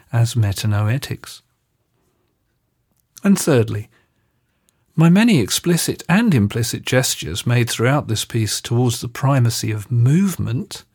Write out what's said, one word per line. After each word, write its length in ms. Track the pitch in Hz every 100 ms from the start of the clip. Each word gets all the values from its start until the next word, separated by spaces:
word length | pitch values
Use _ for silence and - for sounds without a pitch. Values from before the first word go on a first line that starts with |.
| _
as 240 | 120 117 120
metanoetics. 1040 | 104 95 107 104 107 131 - - - - _ _ _ _ _ _ _ _ _ _ _ _ _ _ _ _ _ -
And 120 | 196 196
thirdly, 520 | - 135 110 104 104 _ _ _ _ _ _ _ _ _ _
my 160 | - 165
many 300 | 180 240 180
explicit 640 | 95 - - 170 - - -
and 240 | 180 233
implicit 520 | 143 101 117 117 -
gestures 640 | - 127 127 - - 80 -
made 200 | 120 117
throughout 380 | - 117 143 104
this 180 | 107
piece 360 | - 120 107 -
towards 400 | - 120 127 120
the 80 | 123
primacy 640 | - 135 139 117 - 110
of 180 | 107 101
movement, 920 | 120 120 160 196 170 101 113 - - -